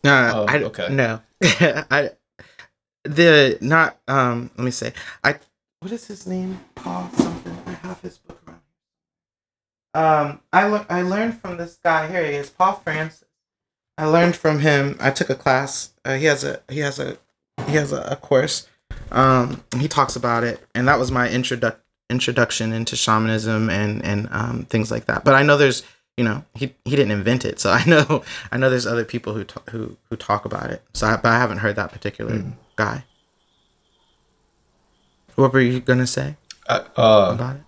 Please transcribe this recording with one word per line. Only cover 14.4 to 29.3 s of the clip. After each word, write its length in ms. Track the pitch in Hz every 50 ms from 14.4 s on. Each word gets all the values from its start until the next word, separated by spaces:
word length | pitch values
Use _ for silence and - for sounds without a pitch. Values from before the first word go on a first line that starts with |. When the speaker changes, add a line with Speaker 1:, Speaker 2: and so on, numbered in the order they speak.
| - 160 156 147
Speaker 1:
him. 360 | 143 156 147 143 139 139 135 -
I 120 | - 135
took 180 | 139 - - -
a 60 | 135
class. 560 | - - 143 131 131 139 131 - - - - _ _ _
Uh, 80 | 127 135
he 80 | 135 151
has 180 | 156 147 139
a, 180 | 143 143 - - _ -
he 80 | 127 151
has 200 | 147 139 135 147
a, 200 | 139 - - - _ _ _ _ _ _ _ - 123
he 60 | 147 147
has 180 | 156 147 139
a, 80 | 143 -
a 140 | - - -
course. 500 | - - - 147 127 139 151 - - - _ _ _ _ _ - - - -
Um, 500 | - 120 131 131 131 127 120 127 131 - - _ - 120
he 100 | 143 151
talks 280 | - - 139 156 -
about 260 | 123 120 120 117 117 117
it, 220 | 120 113 - _ _ _
and 140 | 117 123 131
that 100 | 147 143
was 140 | 135 127
my 160 | 131 123 123 117
introduc-, 480 | - 127 127 - 127 120 123 113 - _ _ _ _ _ _ _
introduction 640 | 120 127 - - 123 127 123 - - - 113 110
into 240 | 113 113 113 - -
shamanism 720 | - - - 110 110 110 110 110 110 110 110 113 107 110 110
and, 340 | 90 98 107 104 107 107
and, 260 | - - 104 101 104 -
um, 340 | - - 107 120 120 117 - -
things 200 | - 113 107 110
like 140 | 117 117 -
that. 160 | - 117 110
But 120 | - 147 135
I 80 | 135
know 160 | 143 147 147 143
there's, 240 | 147 135 127 - - - _ _ _ _ _
you 80 | - 123
know, 200 | 110 107 131 151 _ _
he, 200 | - 139 131 _ _ _
he 100 | - 139
didn't 140 | 139 135 101
invent 340 | 104 101 95 104 123 127 -
it, 160 | - - -
so 100 | - 98
<laughs> 20 |
I 120 | 92 120 -
know, 380 | 165 165 151 147 131 151 135 - - - - - -
I 60 | -
know 140 | 123 131 131
there's 160 | 127 123 120
other 180 | 104 117 117 110
people 300 | - - 120 - -